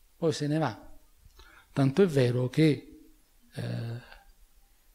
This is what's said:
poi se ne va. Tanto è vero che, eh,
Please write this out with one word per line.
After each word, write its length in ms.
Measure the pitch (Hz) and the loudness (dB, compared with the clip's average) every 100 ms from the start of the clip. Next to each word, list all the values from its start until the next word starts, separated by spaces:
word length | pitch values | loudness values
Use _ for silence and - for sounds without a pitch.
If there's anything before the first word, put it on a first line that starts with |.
| _ _ | _ _
poi 160 | 165 | -2
se 140 | - 147 | -2 -2
ne 100 | 156 | 0
va. 340 | 143 104 - - _ _ - - - - _ | -2 -4 -16 -20 _ _ -20 -20 -20 -20 _
Tanto 300 | - 135 139 | 0 0 4
è 60 | 196 | 2
vero 420 | 139 123 123 127 | 4 2 0 -2
che, 640 | - 156 131 - - - _ _ _ _ | 2 2 2 -6 -20 -20 _ _ _ _
eh, 580 | - 120 120 117 120 - - - - - _ _ _ _ | -12 -8 -8 -8 -12 -16 -20 -20 -20 -20 _ _ _ _